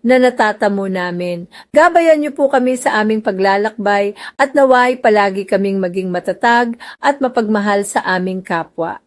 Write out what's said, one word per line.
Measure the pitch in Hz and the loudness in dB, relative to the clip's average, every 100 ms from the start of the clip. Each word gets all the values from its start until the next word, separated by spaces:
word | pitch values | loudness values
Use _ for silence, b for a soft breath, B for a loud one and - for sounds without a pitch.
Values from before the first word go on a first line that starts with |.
| 233 | 2
na | 254 | 4
natatamo | 254 247 214 208 214 202 196 | 2 2 -2 0 -2 -2 -4
namin. | 185 180 175 180 175 175 B B | -4 -4 -6 -6 -8 -12 B B
Gabayan | 294 349 339 330 311 | 4 4 4 4 2
niyo | 294 294 | 0 -2
po | 277 | 0
kami | 277 254 254 | 2 0 -2
sa | 262 214 | -2 0
aming | 214 220 | 0 -2
paglalakbay | 214 190 196 196 214 220 202 202 202 208 B - | -2 -2 0 2 -2 -4 -2 0 -2 -6 B -2
at | 277 | 0
naway | 285 269 254 247 | 2 4 4 4
palagi | 254 226 214 202 190 | 2 2 2 2 -2
kaming | 196 196 196 196 | -2 -2 0 -2
maging | 185 185 185 | -4 -4 -4
matatag | 180 180 175 240 240 240 233 B B | -6 -6 -2 2 2 0 -6 B B
at | - 285 | -2 0
mapagmahal | 262 247 214 214 202 202 | -2 -2 0 0 0 0
sa | 202 233 - | 0 -4 -2
aming | 185 185 185 185 | -2 -4 -6 -6
kapwa. | 170 165 - 165 - | -6 -6 -6 -6 -8